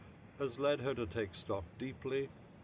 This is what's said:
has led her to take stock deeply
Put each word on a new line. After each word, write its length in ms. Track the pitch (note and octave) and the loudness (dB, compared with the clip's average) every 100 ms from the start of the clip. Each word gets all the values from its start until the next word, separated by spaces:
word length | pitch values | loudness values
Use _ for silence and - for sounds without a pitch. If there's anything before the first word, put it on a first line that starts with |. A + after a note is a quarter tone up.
| - - - - | -16 -18 -14 -2
has 200 | C3+ B2+ | -2 4
led 220 | C#3+ C#3+ | 4 6
her 140 | B2+ | 4
to 120 | B2 G#2+ | 2 2
take 280 | A2+ G2+ | 2 0
stock 300 | - - G2 E2+ - | -2 0 0 -2 -4
deeply 500 | C3 - C3+ C3+ C3+ - - - | -4 -2 0 2 0 -4 -18 -12